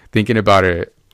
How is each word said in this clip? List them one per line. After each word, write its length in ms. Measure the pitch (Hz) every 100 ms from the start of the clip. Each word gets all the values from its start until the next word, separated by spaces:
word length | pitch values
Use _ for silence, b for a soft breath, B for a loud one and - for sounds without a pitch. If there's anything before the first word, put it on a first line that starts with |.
| B
thinking 260 | 110 104 113
about 280 | 98 98 92
it, 280 | 85 - _ _